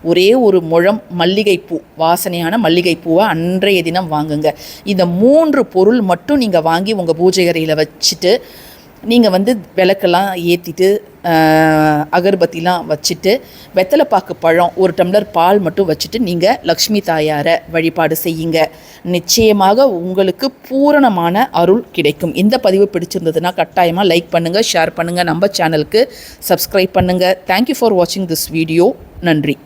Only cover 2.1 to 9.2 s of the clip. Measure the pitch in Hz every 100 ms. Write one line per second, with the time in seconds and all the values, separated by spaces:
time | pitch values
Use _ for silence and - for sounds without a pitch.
2.1 | 170 190 170 165 220 180 170 175 165 165
3.1 | 165 214 165 170 185 196 190 165 175 175
4.1 | 151 156 147 151 - - - - 190 175
5.1 | 175 233 294 320 277 - 185 190 247 196
6.1 | 175 - 294 226 180 160 165 190 214 170
7.1 | 160 180 185 175 165 160 156 151 - -
8.1 | 165 180 240 - - - - - - 208
9.1 | 240